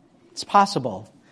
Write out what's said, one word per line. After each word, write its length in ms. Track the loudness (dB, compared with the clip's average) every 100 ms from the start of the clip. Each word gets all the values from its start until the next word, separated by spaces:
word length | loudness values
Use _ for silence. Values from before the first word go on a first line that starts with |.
| _ _ _
It's 100 | -20
possible. 680 | 0 2 4 0 -6 -10 -16 _ _